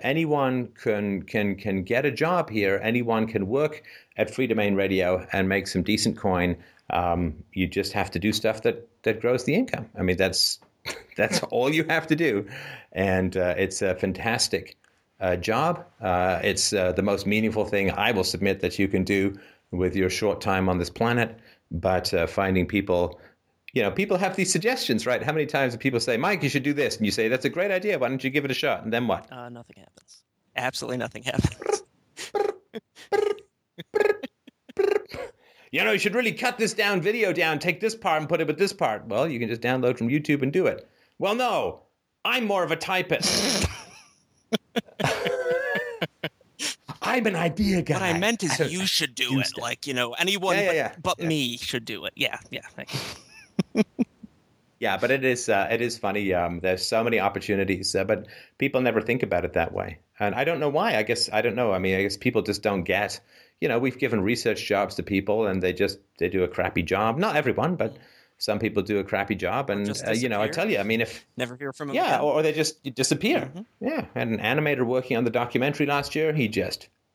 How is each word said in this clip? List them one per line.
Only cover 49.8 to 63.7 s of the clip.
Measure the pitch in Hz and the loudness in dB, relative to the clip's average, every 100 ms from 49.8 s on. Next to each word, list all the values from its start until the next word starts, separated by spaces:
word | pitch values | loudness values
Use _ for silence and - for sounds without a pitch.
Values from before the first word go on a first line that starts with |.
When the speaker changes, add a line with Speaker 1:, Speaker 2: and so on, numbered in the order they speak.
| 143 | -4
Speaker 2:
you | |
know, | 127 120 | -2 -2
anyone | 117 180 196 185 190 | 0 0 0 2 2
Speaker 1:
Yeah, | |
yeah, | 196 | 2
Speaker 2:
but, | 160 | 0
Speaker 1:
yeah. | 113 - | -2 -4
Speaker 2:
but | 160 170 | -4 -2
Speaker 1:
Yeah. | 170 | 0
Speaker 2:
me | 156 123 117 | 0 0 -4
should | - 127 113 | -4 -6 -6
do | 101 - | -8 -8
it. | - | -4
Yeah, | 131 - - | -4 -4 -10
yeah. | - - - - 135 - - - 880 - - - 220 | -12 -12 -16 -8 -8 -8 -14 -20 -20 -16 -8 -4 0
<laughs> | 208 - 240 _ - _ _ _ _ - | -2 0 -4 _ -20 _ _ _ _ -4
Speaker 1:
Yeah, | 113 95 | -2 0
but | 117 | 2
it | 135 131 | 2 2
is, | 120 - | 0 2
uh, | 101 90 | 2 2
it | 113 | 0
is | 120 - | 0 -2
funny. | 101 101 98 | -2 0 2
Um, | 87 87 85 | 2 0 0
there's | 92 92 - | 0 0 0
so | 113 | 0
many | 117 113 | 2 2
opportunities, | 98 98 - 98 98 92 95 98 | 2 -2 -2 0 2 0 0 0
uh, | 95 | 0
but | 101 - - - - | 0 -2 -18 -16 -4
people | 135 131 | 0 2
never | 127 110 | 2 2
think | 110 120 | 2 0
about | 107 87 | 0 0
it | 87 | 0
that | 87 82 | 0 0
way. | 50 50 82 _ - | -2 -6 -8 _ -4
And | 104 | -2
I | 113 147 | 0 -2
don't | 160 | 0
know | 151 | 0
why. | 143 220 117 | 0 2 0
I | |
guess, | 107 117 - | 0 0 0
I | 107 | 0
don't | 113 107 | 0 0
know. | 117 | 2
I | 92 | 2
mean, | 95 95 | 2 2
I | |
guess | 98 - | 0 0
people | 123 113 | 0 0
just | 92 101 | 0 0
don't | 107 98 | 0 0
get, | 87 95 104 - _ - - - | 0 0 0 -6 _ -20 -20 -4
you | |
know, | 160 | 0